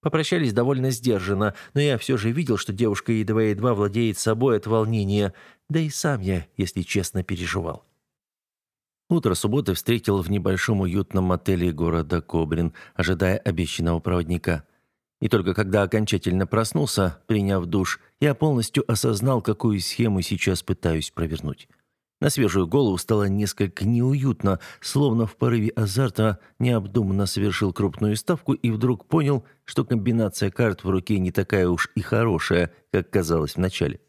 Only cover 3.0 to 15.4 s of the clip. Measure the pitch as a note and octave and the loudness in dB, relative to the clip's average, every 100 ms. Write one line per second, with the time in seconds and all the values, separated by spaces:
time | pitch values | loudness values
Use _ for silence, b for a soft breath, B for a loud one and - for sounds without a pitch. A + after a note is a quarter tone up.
3 | - A2+ G#2 A2 A2 G2+ A#2+ G#2+ G#2 G2+ | 0 -2 0 0 2 2 0 2 0 0
4 | A#2 F#2+ - A2 C3 A2 - A2 A2 A2+ | -2 0 -2 2 2 2 2 0 2 0
5 | G2 G2+ G2+ B B B _ D#3 D#3 - | 0 0 0 B B B _ -2 -2 -2
6 | D#3+ C3+ F#2+ F#2 D#2 - - - F2 G2+ | -2 -2 -2 -2 -4 -6 -4 -4 -4 -2
7 | F2 - F2+ F2 F2+ F#2 E2 D#2+ _ _ | -2 -4 -4 -6 -4 -4 -6 -8 _ _
8 | _ _ _ _ _ _ _ _ _ _ | _ _ _ _ _ _ _ _ _ _
9 | _ E3+ A#2 F#2 - B2+ C#3 F2+ - A#2 | _ 2 2 0 0 0 0 -2 0 -2
10 | - G2 E2+ G2+ F2+ F#2 - G#2+ F#2 F#2 | 2 0 0 -2 0 -2 0 0 0 0
11 | F#2+ - F#2 F2+ - F#2 F2 D2+ E2+ E2 | -2 0 0 0 0 0 0 0 0 0
12 | D2+ F2 - E2+ D#2+ D#2+ E2+ B B - | 0 -2 -2 -2 0 0 -2 B B -4
13 | E2+ F2+ F#2 G2+ - E2+ E2 - E2 E2 | -2 2 0 0 -2 -2 -2 -2 -2 -2
14 | - F2 E2 F2 - E2 - _ _ _ | 0 -2 0 -2 -2 -4 -4 _ _ _
15 | _ _ A2 A2 | _ _ 0 2